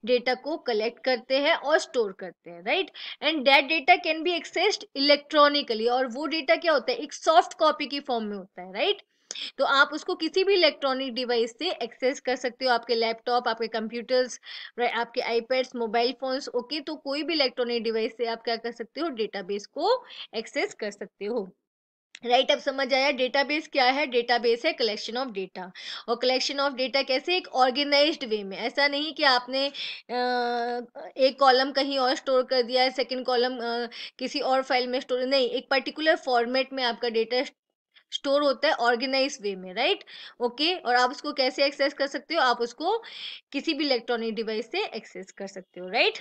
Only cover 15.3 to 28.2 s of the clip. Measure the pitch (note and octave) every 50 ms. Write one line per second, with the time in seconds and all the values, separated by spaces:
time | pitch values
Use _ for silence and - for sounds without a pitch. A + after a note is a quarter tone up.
15.3 | A3+ A#3 A3+ _ B3+ B3+ B3+ B3+ - A#3+ A#3 A3+ G3+ A#3 A#3+ B3+ C4 _ C4+ C4
16.3 | C4 C4+ C4 - - B3 A#3 A#3+ D4 D#4 C#4+ - D#4 C#4 _ C#4 C4+ D4 D#4 C#4+
17.3 | E4+ D#4 C#4 B3+ A#3+ - B3 A#3 A#3+ A#3+ G#3+ A#3 A3 A3+ A3 A3 A3 - A#3+ A3+
18.3 | A3+ A3+ - A#3 A#3 A3+ A3+ A#3 A#3 - A3+ - _ C4+ D#4 E4+ C4 A3 A3 G3+
19.3 | - G3 G3 F3+ G3+ G#3 G3+ - _ - D4+ G4+ B4 B4 - - - - - -
20.3 | - A3 A3+ - - C#4 E4+ F#4+ - _ A#3 G#3 G3 - G#3 G3 _ _ G3 G3+
21.3 | A#3+ B3 F#3+ F#3 - _ _ _ _ _ _ _ _ _ _ _ _ - - A#3
22.3 | B3 C4 C4+ - D4 C4 - C#4+ C4 C4+ C4+ B3 C4+ C4 C4+ C#4+ C#4+ A#3+ B3+ B3+
23.3 | - C#4 C#4 B3+ D4 D#4 D#4 - - C#4 B3+ B3 C4 C#4 D4+ C#4 A#3+ A#3+ A#3 A#3+
24.3 | B3 A#3+ A3 A#3+ A#3 A#3 - D#4 E4 - B3+ G#3+ G#3 G#3+ - - A3 B3 C4+ C4
25.3 | G#3 G3 F#3+ F3+ _ F#3+ F3+ F#3 - - - - - - - - A#3+ A#3 B3 B3+
26.3 | B3+ C4 B3+ C4 C#4 C#4+ C#4 C#4+ C4+ A3+ C4 B3+ A3 C#4 C4+ C4 C4 C4 - F4
27.3 | F4+ F#4 - - - B3+ B3+ C4 A#3+ C#4 D4 C#4+ C#4+ C#4+ D4 D4+ D#4+ -